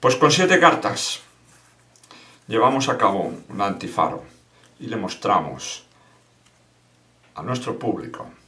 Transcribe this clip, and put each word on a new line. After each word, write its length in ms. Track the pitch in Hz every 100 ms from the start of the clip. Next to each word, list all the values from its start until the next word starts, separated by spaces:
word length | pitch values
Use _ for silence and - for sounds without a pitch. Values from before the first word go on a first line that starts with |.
Pues 160 | 170 165
con 120 | 151
siete 300 | 151 185 180
cartas 640 | 165 156 - - - - - _ _ _ _ _ _ _ _ - - - -
llevamos 420 | 110 127 135 131
a 80 | 123
cabo 340 | 104 98 82 - -
un 140 | 92
antifaro 640 | 101 95 90 - 80 - - - _ _ _ _
y 100 | -
le 100 | 110
mostramos 880 | - - 233 190 - - - - - _ _ _ _ _ _ _ _ _ _ _ _ _ _ -
a 80 |
nuestro 360 | - 127 - -
público 480 | 110 - - - - -